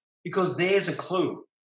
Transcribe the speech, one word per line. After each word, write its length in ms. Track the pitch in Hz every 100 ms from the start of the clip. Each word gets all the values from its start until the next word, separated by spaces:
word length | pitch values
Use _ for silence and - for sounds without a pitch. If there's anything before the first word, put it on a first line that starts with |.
| _ _
Because 340 | 175 190 175 127
there's 320 | 180 196 165
a 60 | -
clue. 500 | - 185 143 98 - _